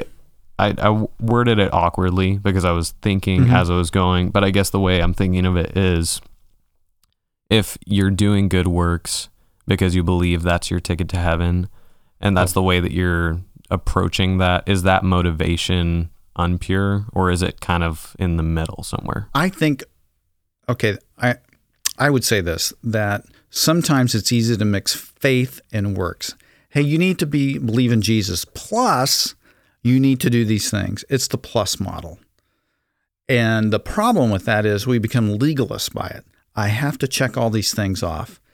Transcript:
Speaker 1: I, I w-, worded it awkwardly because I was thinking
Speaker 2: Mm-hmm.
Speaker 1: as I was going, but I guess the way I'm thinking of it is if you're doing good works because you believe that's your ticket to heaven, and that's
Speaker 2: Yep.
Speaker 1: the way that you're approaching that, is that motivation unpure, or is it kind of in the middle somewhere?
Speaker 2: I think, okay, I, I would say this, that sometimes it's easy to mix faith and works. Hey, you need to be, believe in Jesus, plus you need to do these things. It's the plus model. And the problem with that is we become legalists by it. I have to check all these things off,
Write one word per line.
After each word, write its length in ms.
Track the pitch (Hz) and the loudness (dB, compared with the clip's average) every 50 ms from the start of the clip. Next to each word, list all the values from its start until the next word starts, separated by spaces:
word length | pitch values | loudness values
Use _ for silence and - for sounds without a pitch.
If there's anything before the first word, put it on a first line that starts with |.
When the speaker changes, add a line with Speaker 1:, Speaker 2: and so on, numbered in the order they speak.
| - - - - - - - _ - - - - | -2 -6 -12 -20 -20 -20 -20 _ -20 -10 -2 0
Speaker 1:
I, 80 | 104 | 0
I 40 | 101 | 0
w-, 380 | 101 101 101 104 107 110 107 - - - | 0 2 2 2 2 2 0 -4 -6 -4
worded 380 | 117 113 120 120 120 120 113 104 | -2 0 2 4 4 4 4 4
it 140 | 98 92 - | 2 2 2
awkwardly 640 | 85 85 85 - - 92 92 90 95 95 92 98 | 2 2 2 0 0 0 2 2 2 2 2 0
because 280 | 98 101 101 92 95 87 | 0 0 0 2 2 2
I 60 | 90 | 2
was 200 | 85 85 82 - - - | 2 0 -2 -4 -6 -4
thinking 400 | - 107 98 95 - 98 95 92 - | -2 0 0 0 0 0 2 4 4
Speaker 2:
Mm-hmm. 100 | 123 123 | 6 6
Speaker 1:
as 140 | 92 90 85 | 4 4 2
I 60 | 87 | 2
was 160 | 90 87 78 | 0 0 0
going, 380 | - 98 92 90 90 90 90 90 | 2 2 2 4 2 2 0 2
but 120 | - 104 98 | 2 2 2
I 60 | 98 | 4
guess 220 | 95 101 95 - | 2 2 0 2
the 80 | - 101 | 0 0
way 200 | 95 92 92 90 | 2 2 2 2
I'm 120 | 85 87 90 | 2 2 2
thinking 320 | - 98 92 90 92 92 | 2 0 0 2 0 0
of 100 | 92 90 | 0 0
it 220 | 87 82 - - | 0 -2 -2 0
is 420 | 95 98 92 90 85 82 - - - - - - _ _ _ _ _ _ _ _ _ _ _ _ _ _ _ _ _ _ _ _ _ _ - | 0 2 2 2 0 0 -2 -4 -8 -10 -16 -20 _ _ _ _ _ _ _ _ _ _ _ _ _ _ _ _ _ _ _ _ _ _ 0
if 280 | 107 110 95 - - - - | 0 0 0 0 -6 -12 -6
you're 260 | - 101 98 98 98 | -2 0 2 2 2
doing 380 | 98 92 104 101 104 101 98 92 | 2 2 2 2 2 2 2 2
good 180 | 90 92 87 | 2 2 2
works 640 | 92 87 87 85 85 85 82 - - - - - - _ _ _ _ _ _ - | 2 2 2 2 2 0 -2 -4 -6 -8 -8 -10 -12 _ _ _ _ _ _ -2
because 280 | - 101 92 98 92 87 | -2 0 2 2 2 2
you 80 | 92 85 | 2 2
believe 400 | 85 92 87 87 87 87 85 85 | 2 2 2 2 0 0 0 0
that's 260 | 87 85 85 - - | 0 0 0 -2 -4
your 80 | 90 90 | -6 -4
ticket 300 | - - 90 80 90 82 | -4 -4 -4 -4 -4 -4
to 80 | - | -4
heaven, 520 | 87 85 85 82 82 87 87 87 90 90 - - - - - - _ _ _ _ - | -2 0 0 0 0 0 0 0 0 -2 -4 -8 -18 -20 -20 -20 _ _ _ _ -4
and 140 | 98 101 98 | 0 2 2
that's 140 | 92 90 90 | 2 2 2
Speaker 2:
Yep. 20 | - | 2
Speaker 1:
the 60 | 95 92 | 0 2
way 160 | 92 90 90 | 2 2 2
that 120 | 87 90 | 0 0
you're 500 | - 87 90 90 87 85 85 82 80 87 92 - - - _ - | 0 0 0 0 2 2 0 0 -2 -4 -6 -12 -20 -18 _ -6
approaching 680 | - 90 - - - 95 92 90 - - 95 92 92 | -6 -4 -2 -2 0 0 0 0 0 0 0 0 2
that, 260 | 92 92 90 90 87 - | 2 2 2 0 0 0
is 160 | - 101 92 90 | 0 0 2 2
that 200 | 95 95 95 95 | 2 2 2 2
motivation 1080 | 95 92 90 87 87 82 78 90 87 85 82 - - 92 90 85 85 85 85 82 82 - - - _ - | 2 2 2 2 0 0 0 -2 -2 -2 -2 -2 -2 0 0 0 0 0 -2 -2 -4 -8 -18 -20 _ -6
unpure, 680 | - 87 85 90 90 - - 92 95 101 98 101 101 101 110 - | -4 -2 -2 -2 -2 -2 -2 0 0 0 0 0 -2 -4 -4 -2
or 180 | 98 92 90 | 0 2 2
is 100 | 90 85 | 2 2
it 200 | 92 - - - | 0 -2 -4 -6
kind 220 | - - 90 87 85 | -4 -2 -2 0 0
of 320 | 82 80 - - - - - | -2 -4 -6 -12 -14 -8 -4
in 180 | 92 90 85 | -2 -2 0
the 60 | 82 80 | 0 0
middle 400 | 82 82 82 82 - - - - | 0 -2 -2 -4 -6 -8 -12 -12
somewhere? 440 | - - - - - - - - - - | -8 -8 -8 -6 -6 -6 -6 -6 -4 -2
Speaker 2:
I 160 | 139 160 190 | -2 -2 -2
think, 340 | 196 - 160 151 143 - - _ _ _ _ _ _ _ _ _ _ _ _ _ _ _ - - | -2 0 0 0 0 -2 -6 _ _ _ _ _ _ _ _ _ _ _ _ _ _ _ -6 -6
okay, 280 | 120 - - 107 98 - _ _ _ | -4 -2 0 -2 -2 -4 _ _ _
I, 180 | - 120 123 120 - _ _ _ _ _ _ _ _ - - - | -4 -2 -2 -2 -4 _ _ _ _ _ _ _ _ -8 -8 -4
I 120 | - 131 147 | 0 0 2
would 140 | 143 127 - | 2 2 2
say 180 | - 117 101 | 2 0 0
this, 320 | 87 85 82 87 - - - _ - | 0 -2 -4 -4 -4 -8 -8 _ -6
that 420 | 117 107 110 104 101 101 101 - _ _ _ _ _ | -4 -2 -2 0 -2 -2 -4 -6 _ _ _ _ _
sometimes 640 | - - - 160 165 175 170 160 147 131 123 120 - | -4 -2 0 2 2 2 2 2 2 2 2 2 0
it's 180 | 110 98 - | 0 0 0
easy 240 | 123 117 113 113 120 | 0 2 2 0 0
to 100 | 101 107 | 0 0
mix 280 | 104 101 98 - - - | 0 0 0 -2 -4 -6
faith 680 | - - - _ - - 139 131 127 127 127 - - _ _ | -6 -8 -18 _ -2 0 2 2 2 0 -2 -6 -14 _ _
and 260 | - 107 98 101 98 | -6 -4 -2 -2 -2
works. 380 | 95 92 85 87 - - - - _ _ _ _ _ _ _ | -2 -4 -4 -6 -8 -12 -12 -12 _ _ _ _ _ _ _
Hey, 120 | - 143 | -2 0
you 160 | 147 143 151 160 | 0 2 2 2
need 180 | 180 185 180 - | 2 0 0 -2
to 60 | 175 | -2
be, 320 | 147 143 143 139 139 139 | -2 0 0 0 0 -2
believe 340 | 143 135 113 107 123 127 117 | -2 -2 0 0 2 2 4
in 100 | 120 110 | 2 2
Jesus, 440 | 98 107 113 110 98 98 87 87 - | 2 2 0 0 0 -2 -4 -6 -8
plus 880 | - - - - - 208 233 254 226 165 123 131 131 - - - - - _ _ _ _ _ _ _ _ _ | -10 -14 -16 -10 -4 -2 0 2 2 2 2 0 0 0 -2 -2 -4 -6 _ _ _ _ _ _ _ _ _
you 180 | - 120 127 131 | 0 2 4 4
need 200 | 135 135 135 127 | 4 4 2 2
to 100 | - 139 | 0 0
do 160 | 120 117 113 | 2 2 2
these 240 | 107 110 101 - - | 2 0 -2 -2 -4
things. 340 | - 104 98 95 104 - - - | -4 -4 -4 -4 -6 -8 -6 -4
It's 180 | 143 127 - | -4 -4 -4
the 100 | - - | -4 -6
plus 420 | - - - - 113 101 - - - | -8 -8 -4 -4 -2 -2 -2 -4 -6
model. 400 | 101 92 87 - - 82 - - _ _ _ _ _ _ _ _ _ _ _ _ _ _ _ _ _ _ _ _ _ | -6 -8 -8 -10 -12 -16 -18 -20 _ _ _ _ _ _ _ _ _ _ _ _ _ _ _ _ _ _ _ _ _
And 440 | - 135 120 117 113 113 110 110 107 104 | -2 0 0 2 2 2 2 2 0 0
the 60 | 104 | -2
problem 500 | - - - 214 208 240 240 180 127 113 | -4 -4 -4 0 0 2 2 2 2 2
with 160 | 104 95 - | 0 0 -2
that 200 | 120 110 107 107 | -2 -2 0 0
is 200 | 107 104 101 101 | 0 0 0 0
we 140 | 127 127 117 | 0 0 0
become 400 | 104 110 - 123 110 104 104 104 | 0 0 0 0 0 0 0 0
legalists 520 | 131 151 160 135 120 - - - - - | 0 0 0 0 -2 -4 -4 -8 -8 -8
by 160 | - - - | -6 -8 -8
it. 180 | - - - - _ _ _ _ _ - | -8 -10 -14 -18 _ _ _ _ _ -4
I 120 | 110 104 | -2 -2
have 300 | 101 107 117 143 143 131 - | 0 0 -2 -2 -4 -4 -4
to 80 | 143 | -4
check 300 | 131 - - 135 123 - | -4 -2 -2 -2 -2 -2
all 120 | 127 120 117 | -2 -2 0
these 240 | 107 110 101 - - | 0 -2 -2 -2 -2
things 300 | - 104 95 95 92 - | -2 -2 -2 -2 -4 -4
off, 360 | 85 80 80 - - - _ _ _ | -6 -6 -6 -10 -12 -14 _ _ _